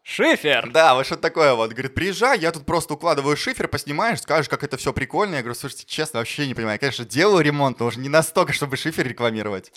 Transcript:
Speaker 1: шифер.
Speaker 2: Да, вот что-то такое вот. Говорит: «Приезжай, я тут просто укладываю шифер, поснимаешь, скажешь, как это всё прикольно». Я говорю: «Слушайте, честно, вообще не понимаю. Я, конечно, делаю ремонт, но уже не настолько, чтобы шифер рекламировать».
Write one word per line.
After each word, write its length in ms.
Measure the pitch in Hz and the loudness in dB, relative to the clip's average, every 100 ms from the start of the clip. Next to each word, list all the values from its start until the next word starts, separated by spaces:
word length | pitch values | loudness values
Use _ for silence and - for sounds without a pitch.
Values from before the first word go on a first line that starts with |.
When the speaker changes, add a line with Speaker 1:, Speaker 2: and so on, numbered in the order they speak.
Speaker 1:
шифер. 720 | - - 285 285 151 127 113 | -10 0 2 2 2 0 2
Speaker 2:
Да, 240 | 143 160 127 | 6 6 6
вот 100 | 135 | 2
что-то 160 | 165 | -2
такое 320 | 165 165 147 | -2 2 4
вот. 160 | 120 113 | 4 0
Говорит: 220 | 113 123 | -4 -8
«Приезжай, 460 | - 180 170 240 254 | -4 -4 0 2 2
я 120 | 160 | 0
тут 140 | 165 139 | -2 -2
просто 300 | 165 - 151 | -2 -2 -2
укладываю 420 | 170 147 139 147 | 0 0 2 0
шифер, 300 | - 262 - | -2 -4 -4
поснимаешь, 540 | 143 - 147 220 180 | -6 -6 -2 -2 -2
скажешь, 280 | - 156 143 | 0 0 0
как 140 | 135 | -2
это 120 | 147 131 | -4 -4
всё 160 | - | -4
прикольно». 440 | 123 131 156 208 151 | -4 -4 -2 -2 -2
Я 60 | |
говорю: 100 | 117 | -6
«Слушайте, 320 | 117 139 - - | -8 -10 -12 -12
честно, 320 | - 156 117 | -6 -4 -4
вообще 280 | 113 - 143 | -4 -4 -4
не 80 | 117 | -2
понимаю. 180 | 113 104 | -2 -2
Я, 40 | |
конечно, 260 | 139 - 117 | -2 -4 -4
делаю 380 | 131 196 190 | 2 4 4
ремонт, 360 | 147 147 139 120 | 4 2 0 0
но 60 | 120 | -4
уже 140 | 113 | -4
не 100 | 135 | 0
настолько, 440 | 151 156 - 160 | 2 2 2 0
чтобы 220 | 139 143 131 | 0 -4 -4
шифер 320 | 160 165 - | -6 -4 -4
рекламировать». 640 | 117 120 110 104 95 - | 0 -2 -2 -4 -6 -8